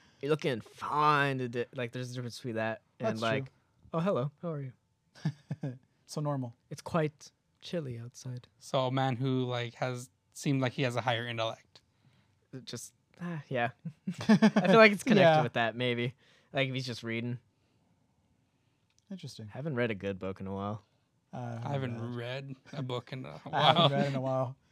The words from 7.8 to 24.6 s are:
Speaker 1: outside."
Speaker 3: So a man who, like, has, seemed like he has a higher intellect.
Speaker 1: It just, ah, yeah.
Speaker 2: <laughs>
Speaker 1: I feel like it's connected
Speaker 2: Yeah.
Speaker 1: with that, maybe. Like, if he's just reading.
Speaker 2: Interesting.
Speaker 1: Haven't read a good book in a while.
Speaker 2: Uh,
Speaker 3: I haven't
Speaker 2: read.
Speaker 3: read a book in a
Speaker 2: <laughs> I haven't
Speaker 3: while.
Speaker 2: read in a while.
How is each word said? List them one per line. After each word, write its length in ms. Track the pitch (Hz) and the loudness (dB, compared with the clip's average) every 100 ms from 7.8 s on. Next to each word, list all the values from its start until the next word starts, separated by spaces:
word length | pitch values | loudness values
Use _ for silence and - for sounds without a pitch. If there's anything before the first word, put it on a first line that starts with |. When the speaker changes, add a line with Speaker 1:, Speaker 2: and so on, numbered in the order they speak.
| 139 117 | -6 -10
Speaker 1:
outside." 480 | 120 - 131 123 - _ | -12 -14 -12 -12 -14 _
Speaker 3:
So 200 | - 139 127 | -4 0 2
a 60 | |
man 240 | 131 135 120 | 2 2 0
who, 280 | 135 127 123 | 0 0 0
like, 280 | 123 120 - | -4 -6 -4
has, 340 | 131 123 127 _ _ | -4 -4 -10 _ _
seemed 260 | - 156 135 | -6 0 2
like 120 | 131 | 2
he 80 | - | 2
has 140 | 131 120 | 0 0
a 40 | |
higher 260 | 127 113 120 | 0 0 -2
intellect. 540 | 117 113 - _ - _ _ _ _ _ _ _ | -4 -4 -4 _ -20 _ _ _ _ _ _ _
Speaker 1:
It 140 | 131 120 | -18 -12
just, 260 | 123 - _ _ - | -12 -14 _ _ -14
ah, 200 | 175 165 - | -10 -10 -6
yeah. 220 | 127 120 - 165 | -2 -2 -4 -16
Speaker 2:
<laughs> 340 | - - - - | -12 -10 -6 4
Speaker 1:
I 380 | 208 220 214 180 | 6 8 6 6
feel 100 | 220 | 8
like 160 | 220 | 8
it's 100 | 202 | 6
connected 200 | 269 208 | 4 6
Speaker 2:
Yeah. 200 | 170 156 | 8 6
Speaker 1:
with 120 | 120 | 4
that, 200 | 120 113 | 2 0
maybe. 380 | 117 123 120 123 - _ _ _ | 0 0 0 -2 -4 _ _ _
Like, 160 | 143 135 | -2 -2
if 60 | |
he's 100 | 131 127 | -2 -6
just 160 | 110 | -8
reading. 360 | 117 113 120 123 _ _ _ _ _ _ _ _ _ _ _ _ _ _ _ _ - | -6 -4 -4 -8 _ _ _ _ _ _ _ _ _ _ _ _ _ _ _ _ -16
Speaker 2:
Interesting. 380 | 190 135 - 110 | -14 -14 -14 -14
Speaker 1:
Haven't 280 | 120 160 120 | -8 -4 -2
read 140 | 120 | -2
a 40 | |
good 240 | 101 98 95 | -2 -4 -4
book 220 | 95 95 | -6 -8
in 60 | 95 | -8
a 60 | |
while. 280 | 98 101 104 _ _ _ _ _ | -6 -6 -6 _ _ _ _ _
Speaker 2:
Uh, 240 | 127 120 117 | -12 -10 -8
Speaker 3:
I 80 | 131 | -4
haven't 260 | 143 131 117 117 | -4 -4 -6 -8
Speaker 2:
read. 340 | 120 120 135 139 | -8 -8 -8 -10
Speaker 3:
read 60 | 135 - | -16 -14
a 80 | - | -10
book 320 | 127 123 - | -6 -6 -8
in 100 | 135 | -12
a 160 | 98 76 - | -12 -14 -6
Speaker 2:
<laughs> 40 | |
I 120 | 147 147 | 2 6
haven't 40 | 165 | 6
Speaker 3:
while. 80 | 156 | 6
Speaker 2:
read 180 | 139 143 | 4 0
in 60 | |
a 60 | 135 | 0
while. 360 | 131 131 127 135 | -2 -2 -2 -6